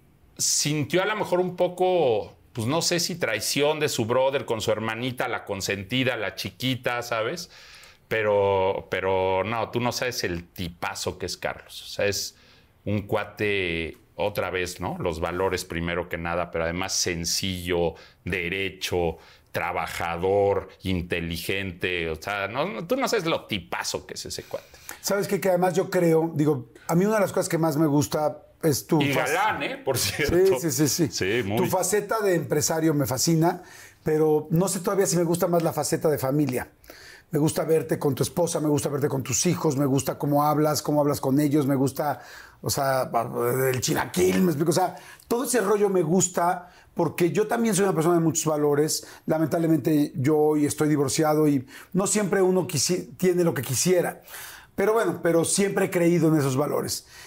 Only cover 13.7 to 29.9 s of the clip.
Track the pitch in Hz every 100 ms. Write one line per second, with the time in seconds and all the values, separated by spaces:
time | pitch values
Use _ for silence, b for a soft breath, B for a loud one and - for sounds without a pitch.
13.7 | 82 80 - _ - 104 107 92 92 87
14.7 | - 92 180 92 80 85 90 95 92 -
15.7 | 85 85 87 85 85 85 87 87 82 82
16.7 | 87 95 - 95 85 82 - 98 90 87
17.7 | 87 85 - B B 87 92 85 95 95
18.7 | - - 90 85 82 B B _ - 85
19.7 | 87 80 - 87 85 92 101 101 95 -
20.7 | B 92 92 85 90 85 85 - 98 98
21.7 | 85 92 90 82 80 - 101 98 123 180
22.7 | 226 170 269 247 226 165 139 - 101 -
23.7 | 104 - 76 - - - - - - -
24.7 | - B B - 202 175 196 190 180 185
25.7 | 170 185 180 170 160 165 156 151 135 -
26.7 | - - 165 202 220 185 190 175 165 160
27.7 | 143 160 143 131 156 151 - - _ 165
28.7 | 127 - 160 143 131 127 175 220 - -
29.7 | 269 -